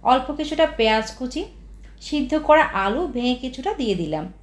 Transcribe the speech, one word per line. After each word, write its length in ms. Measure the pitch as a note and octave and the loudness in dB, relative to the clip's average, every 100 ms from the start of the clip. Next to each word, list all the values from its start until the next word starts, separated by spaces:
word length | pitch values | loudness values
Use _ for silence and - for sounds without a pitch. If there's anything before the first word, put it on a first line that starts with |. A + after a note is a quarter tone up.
অল্প 240 | - C4 C4 D4 | 4 2 2 -6
কিছুটা 280 | D4+ D#4 D#4 - | -4 2 2 4
পেঁয়াজ 320 | A3 A3 G#3+ - | 2 2 -2 -8
কুচি, 260 | B3+ D4 G#4 - - - - - | -8 -6 -10 -12 -20 -20 -20 -18
সিদ্ধ 300 | - D4 B3+ D#4 D4+ | -6 -4 0 -2 6
করা 180 | D4+ D4+ F#3+ | 6 6 0
আলু 180 | G3 A#3+ F4 | -2 -2 -2
ভেঙে 240 | B3 B3 B3 | -2 -2 -2
কিছুটা 300 | C4 B3+ C4 A4 | -6 -6 -6 -2
দিয়ে 180 | A#3 F3+ | -2 -2
দিলাম। 300 | D#3+ D#3 F3 - | -2 -4 -6 -14